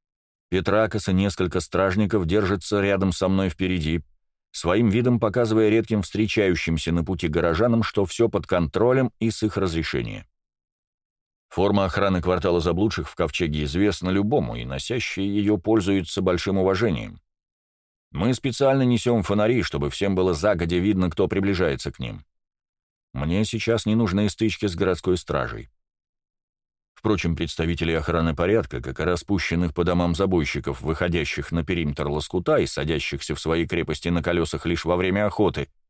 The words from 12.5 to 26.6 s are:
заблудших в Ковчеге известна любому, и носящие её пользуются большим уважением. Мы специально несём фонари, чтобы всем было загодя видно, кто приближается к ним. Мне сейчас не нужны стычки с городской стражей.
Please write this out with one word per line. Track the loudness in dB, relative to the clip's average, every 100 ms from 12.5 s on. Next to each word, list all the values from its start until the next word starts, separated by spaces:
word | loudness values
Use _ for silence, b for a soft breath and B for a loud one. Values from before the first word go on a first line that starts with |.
| 2
заблудших | 2 0 0 -2 -8
в | -4
Ковчеге | -4 -2 -2 -2 -2
известна | 0 0 0 -2
любому, | 0 0 -2 -2 -6
и | -8
носящие | -8 -6 -6 -6 -4 -2 0
её | 0 0
пользуются | 2 2 2 0 0 -2
большим | 0 0 0 0
уважением. | 2 2 0 -2 -6 -14 _ _ _ _ _ _ _ _ _
Мы | -2 0
специально | 0 -2 2 2 4
несём | 4 2 2 0
фонари, | 2 2 2 2
чтобы | 0 -2 -4
всем | -2 0 2
было | 2
загодя | 2 2 2 0 2
видно, | 2 2 0
кто | 2 0
приближается | 0 0 0 0 0 -6
к | -8
ним. | -10 -10 -18 _ _ _ _ _ _ _ _
Мне | -6 -2 0 0
сейчас | -2 0 0 2
не | 2
нужны | 2 2 0
стычки | 0 -2 0 -2
с | 0
городской | 0 0 0 0
стражей. | 0 -4 -4 -8 -14 _ _ _ _ _ _ _ _ _